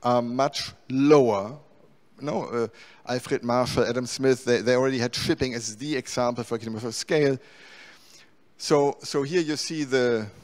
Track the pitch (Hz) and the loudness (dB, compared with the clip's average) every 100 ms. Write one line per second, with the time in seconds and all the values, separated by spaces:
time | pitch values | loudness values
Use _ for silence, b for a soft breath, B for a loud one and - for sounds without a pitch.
0 | 123 123 120 123 143 - - - _ 131 | 2 0 0 0 -2 -2 -10 -12 _ 0
1 | 139 151 123 104 101 147 - - - _ | 6 8 6 2 -2 -10 -20 -20 -20 _
2 | _ - 139 214 147 117 110 B B B | _ -12 -6 -4 -4 -4 -4 B B B
3 | - 123 - 131 120 123 123 135 110 120 | -6 -6 -2 -4 0 0 0 0 0 0
4 | 123 - 131 127 - 120 107 127 131 131 | -4 0 2 2 2 0 4 2 2 0
5 | 120 - - 160 131 120 110 107 143 151 | -2 -4 -2 0 -2 -4 -8 -10 -6 -6
6 | - - 123 120 117 117 107 110 120 113 | -4 -2 -2 -2 -6 -6 -6 -8 -6 -8
7 | - 160 143 131 B B B B B B | -2 2 2 0 B B B B B B
8 | B B B _ _ _ - 151 143 - | B B B _ _ _ 0 2 2 -2
9 | - 147 139 180 156 147 - 160 143 131 | -6 -4 -2 -2 -2 -4 -6 -6 0 2
10 | 123 117 107 - | 2 0 -4 -12